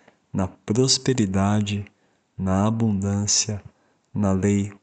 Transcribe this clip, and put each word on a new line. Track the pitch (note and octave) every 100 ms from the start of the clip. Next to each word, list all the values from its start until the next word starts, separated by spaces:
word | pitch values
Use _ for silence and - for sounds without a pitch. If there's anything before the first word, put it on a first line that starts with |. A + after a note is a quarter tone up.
| _ _ _
na | G2+ F#2
prosperidade, | - - A2 C3 - - B2 G2+ G2 G2+ G#2+ G2+ G2+ G2+ _ _ _ _ -
na | F#2+ F#2+ G#2+
abundância, | A2+ A2+ G2 G2 G2+ G#2 - - G#2 - _ _ _ _
na | G2+ G2+
lei | F#2+ G2+ G2+ G2+ -